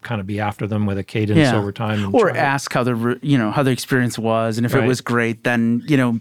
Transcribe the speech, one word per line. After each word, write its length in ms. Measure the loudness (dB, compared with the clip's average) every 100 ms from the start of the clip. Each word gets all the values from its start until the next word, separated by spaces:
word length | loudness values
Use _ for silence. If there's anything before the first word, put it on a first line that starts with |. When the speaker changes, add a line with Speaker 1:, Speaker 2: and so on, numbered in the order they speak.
Speaker 1:
kind 180 | -8 -8
of 60 | -6
be 140 | -4
after 260 | -4 -4 -4
them 180 | -2
with 140 | -2 -2
a 60 |
cadence 340 | -4 -2 2 4
Speaker 2:
Yeah. 160 | 4 2
Speaker 1:
over 140 | -2
time 320 | -4 -2 -2
and 80 | 0
Speaker 2:
Or 120 | 2
Speaker 1:
try 80 | 2
to 60 | 2
Speaker 2:
ask 320 | 0 -2 -2
how 100 | -2
the 140 | 0 0
re-, 220 | -2 -2
you 160 | 0 2
know, 140 | 2
how 100 | 0
the 80 | 0
experience 480 | 0 0 0 0 -2
was, 380 | -2 0 0 0
and 80 | 0
if 80 |
it 60 | 2
Speaker 1:
Right. 80 | 2
Speaker 2:
was 120 | 0
great, 440 | 0 0 0 -2
then, 400 | 0 0 2 0 0
you 100 | 2
know, 220 | 2 -2